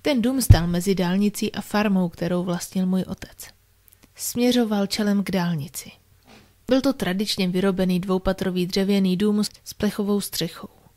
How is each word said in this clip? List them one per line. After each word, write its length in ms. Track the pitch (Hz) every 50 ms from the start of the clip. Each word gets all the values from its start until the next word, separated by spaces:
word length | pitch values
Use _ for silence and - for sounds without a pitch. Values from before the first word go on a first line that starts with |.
Ten 200 | - 302 294 240
dům 200 | 202 247 262 269
stál 240 | 226 - - 160 170
mezi 280 | 175 175 175 175 196 190
dálnicí 580 | 180 180 175 185 196 208 208 202 - 220 208
a 80 | - -
farmou, 480 | - - - 208 208 196 196 185 180 170
kterou 360 | - - 170 175 180 180 175
vlastnil 420 | 190 175 175 - - - 190 185
můj 180 | 185 185 185 -
otec. 420 | - 196 - - - - - - - - _ _ _ _ _ _ - _ _ _ - _
Směřoval 720 | - - - - 240 240 247 247 247 240 214 214 202 202
čelem 380 | 196 - - 214 208 202 202 190
k 60 | 196
dálnici. 600 | 185 190 175 175 170 151 143 - - - - - - _ _ _ _ _ _ - - - - _ _ _ - -
Byl 120 | 254 269
to 120 | 247 277
tradičně 560 | 254 - 196 180 180 190 220 202 - - 185 180
vyrobený 520 | 180 185 190 196 185 185 185 185 180 175
dvoupatrový 680 | 180 202 185 190 - 190 190 190 190 190 180 180 180
dřevěný 500 | 180 - 202 196 190 202 196 196 185 185
dům 280 | 175 208 208 208 208 208 - - - -
s 100 | - -
plechovou 460 | - 214 208 - - 202 196 208 202
střechou. 480 | 190 - - - 165 175 - - - - _ - _ - _